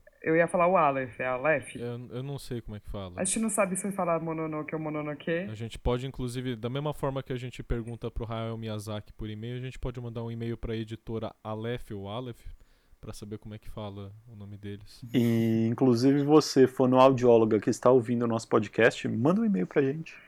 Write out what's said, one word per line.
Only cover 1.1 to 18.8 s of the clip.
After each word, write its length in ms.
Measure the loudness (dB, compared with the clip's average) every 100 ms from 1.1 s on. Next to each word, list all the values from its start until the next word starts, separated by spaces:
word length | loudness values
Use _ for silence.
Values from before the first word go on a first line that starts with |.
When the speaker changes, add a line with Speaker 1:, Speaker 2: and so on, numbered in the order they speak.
| -6
Speaker 1:
é 60 | -4
Aleph? 500 | -2 0 0 -2 -10
Speaker 2:
Eu, 320 | -8 -10 -10
eu 120 | -10
não 140 | -8 -8
sei 240 | -8 -8
como 160 | -8 -12
é 20 |
que 100 | -10
fala. 300 | -10 -8 -6
Speaker 1:
A 60 | -4
gente 140 | -2
não 100 | -2
sabe 260 | 0 -2 -2
se 160 | -6
fala 260 | -4 -2 -2
Mononoke 540 | -2 -6 -6 -6 -8
ou 60 | -8
Mononoke. 520 | -6 -6 -8 -8 -6
Speaker 2:
A 240 | -6 -6 -10
gente 220 | -12 -6
pode, 300 | -2 -2 -4
inclusive, 480 | -8 -8 -6 -6 -6
da 140 | -6
mesma 240 | -6 -6
forma 280 | -4 -6 -6
que 120 | -6
a 40 | -8
gente 240 | -10 -10
pergunta 480 | -6 -4 -6 -10 -10
pro 220 | -8 -6
Hayao 260 | -6 -6 -6
Miyazaki 540 | -8 -8 -8 -10 -10
por 180 | -12 -12
e-mail, 280 | -10 -10 -10
a 40 |
gente 180 | -10 -8
pode 200 | -8 -8
mandar 240 | -10 -8
um 80 | -8
e-mail 240 | -6 -6 -6
pra 200 | -6 -6
editora 600 | -6 -10 -8 -8 -8 -10
Aleph 480 | -10 -8 -6 -8 -8
ou 160 | -10 -10
Aleph 320 | -10 -10 -12 -16 -18 _ _ _ _ -16
pra 80 |
saber 240 | -14 -12 -12
como 160 | -14
é 60 | -16
que 100 | -14
fala 420 | -12 -10 -10 -14 -16 -20
o 80 | -18
nome 220 | -16 -14
deles. 480 | -12 -12 -16 -18 -2
Speaker 3:
E, 540 | 2 4 2 2 2 2
inclusive, 560 | 4 4 6 4 4
você, 420 | 6 6 6 6 6
fonoaudióloga 920 | 6 4 8 8 8 8 8 6 2
que 100 | 0
está 220 | 2 6
ouvindo 320 | 6 4 0
o 40 | 0
nosso 220 | -2 2
podcast, 580 | 0 2 4